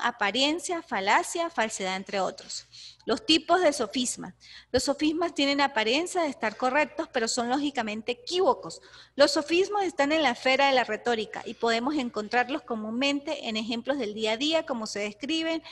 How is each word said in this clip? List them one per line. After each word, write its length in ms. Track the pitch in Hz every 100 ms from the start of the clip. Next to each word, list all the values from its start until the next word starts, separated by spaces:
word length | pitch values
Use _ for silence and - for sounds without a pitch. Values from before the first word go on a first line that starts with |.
apariencia, 800 | 240 - 202 226 277 339 - 339
falacia, 640 | - 214 196 269 349 349 339
falsedad, 480 | 262 220 - 190 190
entre 240 | 190 202
otros. 460 | 180 - - - - - - - -
Los 200 | 226 -
tipos 340 | 320 320 349
de 140 | 339
sofisma. 600 | 285 220 269 240 - 185 - - - -
Los 120 | 262
sofismas 500 | 285 277 302 320 339
tienen 260 | - 277 277
apariencia 640 | 277 247 214 269 349 370
de 60 | 311
estar 280 | - 220 208
correctos, 500 | 262 277 302 - 320
pero 160 | 254 226
son 220 | - 233
lógicamente 600 | 269 285 254 220 220 220
equívocos. 680 | 247 - 359 359 226 165 - - - -
Los 180 | - 294
sofismas 520 | 330 294 339 392 415
están 260 | 370 - 277
en 120 | 320
la 80 | 277
esfera 380 | 240 262 262 277
de 40 |
la 120 | 262
retórica 580 | 220 214 240 226 214 -
y 80 | -
podemos 440 | - 233 226 247 302
encontrarlos 640 | 240 - 214 247 240 294
comúnmente 840 | - 226 214 233 277 285 285 302 -
en 120 | 220
ejemplos 400 | 220 233 247 285
del 160 | 208
día 180 | 214 220
a 40 | 220
día, 260 | 294 320
como 220 | 311 240 214
se 140 | 202
describen 600 | 208 208 269 320 330 330 -